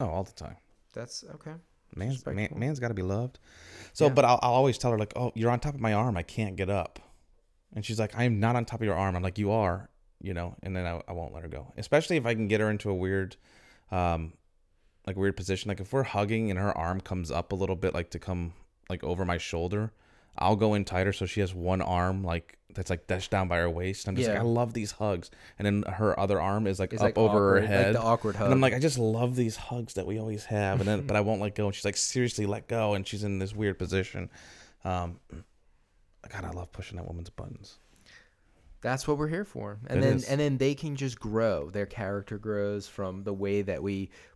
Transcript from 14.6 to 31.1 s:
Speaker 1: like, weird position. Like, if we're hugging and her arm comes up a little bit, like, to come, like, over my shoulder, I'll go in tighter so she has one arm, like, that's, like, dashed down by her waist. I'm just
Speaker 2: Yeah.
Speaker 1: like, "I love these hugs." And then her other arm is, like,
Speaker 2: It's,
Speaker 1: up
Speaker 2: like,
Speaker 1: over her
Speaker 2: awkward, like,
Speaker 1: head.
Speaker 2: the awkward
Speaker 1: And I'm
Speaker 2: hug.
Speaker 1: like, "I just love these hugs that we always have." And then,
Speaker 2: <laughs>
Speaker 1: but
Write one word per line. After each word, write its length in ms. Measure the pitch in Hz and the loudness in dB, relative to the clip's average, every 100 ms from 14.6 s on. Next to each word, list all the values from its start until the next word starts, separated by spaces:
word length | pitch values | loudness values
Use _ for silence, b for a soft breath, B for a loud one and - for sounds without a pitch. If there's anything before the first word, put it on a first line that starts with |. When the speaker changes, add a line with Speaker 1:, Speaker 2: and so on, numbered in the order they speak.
| _ _ _ _ - | _ _ _ _ -8
Speaker 1:
like, 100 | 95 | 0
weird 200 | 98 95 | 0 0
position. 340 | 95 95 104 | -2 -2 -2
Like, 100 | 98 | -6
if 120 | 92 | -2
we're 100 | 135 | -2
hugging 480 | 123 101 104 113 110 | 0 0 0 0 0
and 80 | 92 | 0
her 160 | 101 - | 0 0
arm 240 | 82 95 | -2 -2
comes 300 | - 92 85 | -4 -4 -2
up 220 | 76 - | -4 -2
a 40 | 98 | -2
little 200 | 92 92 | -2 0
bit, 180 | 92 | -2
like, 160 | 85 87 | -2 -4
to 80 | 85 | -8
come, 340 | - 90 85 - - _ - | -6 -4 -6 -8 -20 _ -10
like, 120 | 92 | -6
over 220 | - 87 | -4 -2
my 140 | 90 87 | 0 -2
shoulder, 540 | - 85 87 101 110 - b b b b | -2 -4 -2 -2 -4 -8 b b b b
I'll 140 | 92 104 | 2 4
go 180 | 107 | 4
in 100 | 104 | 2
tighter 280 | 98 92 95 | 0 0 0
so 140 | - 92 | 0 -2
she 140 | 107 | 0
has 120 | 95 | -2
one 260 | 92 87 92 | 0 0 0
arm, 400 | - 87 90 95 | 2 2 2 0
like, 360 | 92 85 - - _ | -2 -4 -6 -18 _
that's, 160 | - 92 | -8 -4
like, 160 | 87 - | -4 -2
dashed 220 | 90 - | -4 0
down 160 | 98 92 | 0 2
by 80 | 87 | 2
her 100 | 87 | 2
waist. 360 | 85 92 98 101 | 0 -2 -4 -4
I'm 80 | |
just 140 | 98 120 | 0 2
Speaker 2:
Yeah. 60 | |
Speaker 1:
like, 80 | 104 | 2
"I 20 | |
love 280 | 117 117 120 | 2 2 0
these 180 | 117 104 | -2 -6
hugs." 380 | - 107 90 - B B B | -2 -2 -2 -4 B B B
And 80 | 101 | 2
then 160 | 104 101 | 2 0
her 240 | 95 107 - | 2 2 4
other 200 | 98 95 | 2 2
arm 260 | 92 101 107 | 2 2 0
is, 100 | 95 | 0
like, 140 | 95 | -2
Speaker 2:
It's, 100 | - | 2
Speaker 1:
up 40 | 98 | 2
Speaker 2:
like, 120 | - | 4
Speaker 1:
over 200 | 110 104 | 6 6
her 180 | 101 98 | 6 6
Speaker 2:
awkward, 60 | |
like, 80 | 107 | 6
Speaker 1:
head. 240 | 98 98 113 | 4 4 4
Speaker 2:
the 40 | |
awkward 320 | 113 117 110 101 | 4 2 2 0
Speaker 1:
And 80 | |
I'm 60 | 113 | 4
Speaker 2:
hug. 80 | 131 | 6
Speaker 1:
like, 140 | 131 | 6
"I 40 | 123 | 4
just 200 | 156 127 | 2 2
love 360 | 113 110 123 | 2 2 0
these 220 | 127 113 107 | 0 -2 -2
hugs 380 | - 123 110 | -8 -8 -6
that 120 | - 90 | -6 -4
we 120 | 107 | -4
always 260 | 110 104 | -4 -6
have." 340 | - 104 98 98 | -4 0 2 2
And 80 | 98 | 2
then, 120 | 104 | 0
Speaker 2:
<laughs> 60 | |
Speaker 1:
but 80 | 143 | 2